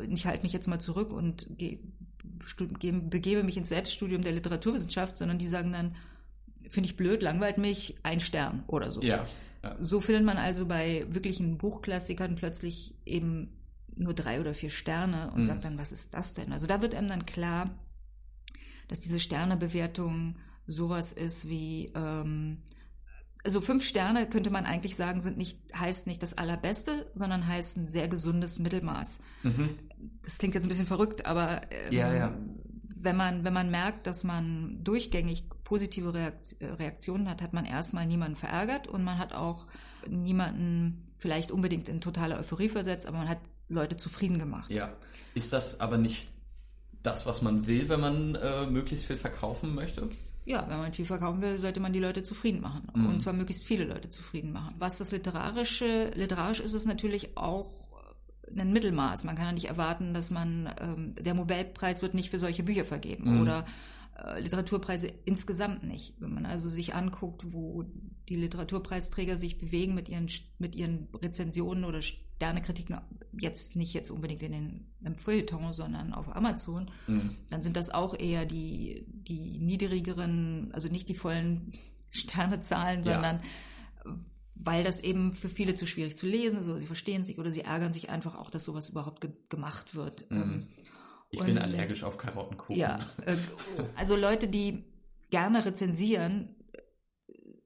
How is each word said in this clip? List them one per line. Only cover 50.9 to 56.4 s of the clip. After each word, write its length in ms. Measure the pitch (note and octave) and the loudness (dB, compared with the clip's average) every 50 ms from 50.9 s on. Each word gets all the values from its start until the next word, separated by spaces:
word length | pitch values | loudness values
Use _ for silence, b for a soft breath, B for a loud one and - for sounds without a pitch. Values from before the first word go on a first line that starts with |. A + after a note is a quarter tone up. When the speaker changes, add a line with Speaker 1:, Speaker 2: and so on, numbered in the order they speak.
Speaker 1:
viel 120 | D#3+ - E3+ | -2 -2 -2
verkaufen 360 | F3 F#3 E3+ F3 F3 F3 F#3+ | -2 0 0 0 0 2 2
will, 180 | G3+ G3+ G3 F#3 | 2 2 2 2
sollte 200 | F#3+ F#3+ F#3 F#3+ | 0 0 0 0
man 120 | F#3+ F#3 | 0 2
die 80 | F#3 F#3+ | 2 2
Leute 220 | F#3 F#3 F#3+ F#3+ F#3 | 2 2 0 -2 -4
zufrieden 360 | - G#3 - - A3+ F#3 - | -4 -4 0 2 2 2 2
machen. 280 | - - C#3 - - - - | -2 -4 -4 -6 -6 0 4
Speaker 2:
Mhm. 120 | A2+ - | 4 6
Speaker 1:
Und 140 | G#3+ - - | 6 6 4
zwar 100 | - F#3+ | 4 2
möglichst 320 | F#3 F#3 F#3 F#3+ F#3 - - | 2 2 0 0 -2 -4 0
viele 200 | - A3+ A3 - | 0 2 2 2
Leute 240 | - - - - - | 0 -2 -6 -6 -8
zufrieden 440 | - - - - - D3+ D#3 D3+ | -10 -10 -8 -8 -6 -4 -4 -4
machen. 220 | D#3 E3 D#3 - - - | -4 -6 -6 -8 -4 -2
Was 200 | F3+ F3+ - - | 0 0 0 0
das 140 | F#3+ - | 0 0
Literarische, 1000 | G3+ F#3 F3+ F#3 E3+ D#3+ - G3 A3 A#3+ A#3+ A#3 - - B3 A#3 A3+ A3 A3 - - | -2 0 -2 -2 -2 0 -2 0 0 0 0 0 0 2 2 4 4 4 2 2 0
literarisch 460 | F3+ F#3+ F#3 F#3 F3 | -2 -2 0 0 0